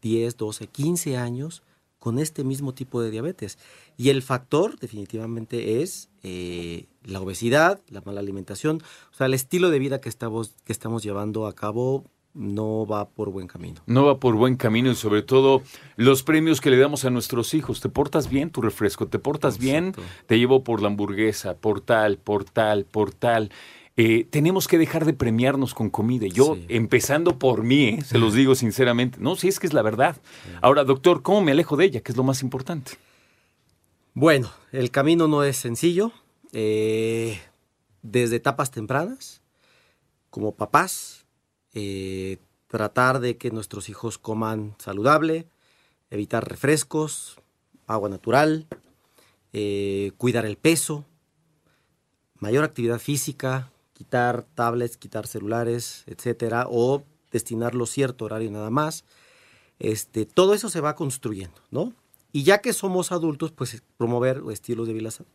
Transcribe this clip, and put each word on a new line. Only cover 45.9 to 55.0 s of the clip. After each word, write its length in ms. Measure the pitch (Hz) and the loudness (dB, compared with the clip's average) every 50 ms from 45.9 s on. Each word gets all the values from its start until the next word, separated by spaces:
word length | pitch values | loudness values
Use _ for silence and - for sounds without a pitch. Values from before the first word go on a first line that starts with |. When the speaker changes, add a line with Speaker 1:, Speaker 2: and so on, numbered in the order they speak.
| _ _ _ _ | _ _ _ _
Speaker 1:
evitar 360 | - 104 104 98 - 117 113 120 | -8 -8 -6 -4 -4 -4 -4 -4
refrescos, 880 | - - - 135 151 151 - _ - 156 151 156 - - - - - _ _ _ _ _ _ _ _ _ _ _ | -10 -4 0 0 0 0 0 _ -4 -4 -4 -4 -6 -12 -14 -16 -20 _ _ _ _ _ _ _ _ _ _ _
agua 220 | 110 110 98 104 | -4 -2 -2 -4
natural, 580 | 98 92 _ - 113 135 147 156 156 160 156 _ - - _ _ _ _ _ _ _ _ _ _ _ _ _ _ _ | -6 -6 _ 2 2 4 4 4 0 -2 -6 _ -18 -20 _ _ _ _ _ _ _ _ _ _ _ _ _ _ _
eh, 580 | 107 107 101 101 101 101 101 98 98 101 98 - _ | -6 -4 -4 -2 -2 -2 -2 -2 -2 -4 -4 -6 _
cuidar 280 | - 123 113 113 110 | -2 0 0 0 -2
el 120 | 107 104 - | -4 -6 0
peso, 480 | _ 156 165 156 - - 160 147 147 _ _ _ _ _ _ _ _ _ _ _ _ _ _ _ _ _ _ _ _ _ _ _ _ _ _ _ | _ 2 2 2 0 -6 -8 -10 -10 _ _ _ _ _ _ _ _ _ _ _ _ _ _ _ _ _ _ _ _ _ _ _ _ _ _ _
mayor 240 | - 104 113 139 151 | -6 -2 0 0 0
actividad 360 | 156 151 - 120 117 117 117 | 0 -2 -2 -2 -2 -2 -2
física, 720 | - - 143 143 - - 135 _ - 131 131 131 131 131 _ _ _ _ _ | -4 -4 -4 -4 -4 -6 -10 _ -6 -4 -4 -4 -6 -10 _ _ _ _ _
quitar 500 | _ - _ - 123 120 123 120 120 117 _ _ | _ -16 _ 0 0 2 2 0 -2 -6 _ _
tablets, 420 | - 120 117 117 120 120 120 - | -2 -2 0 0 0 -4 -4 -6
quitar 300 | _ | _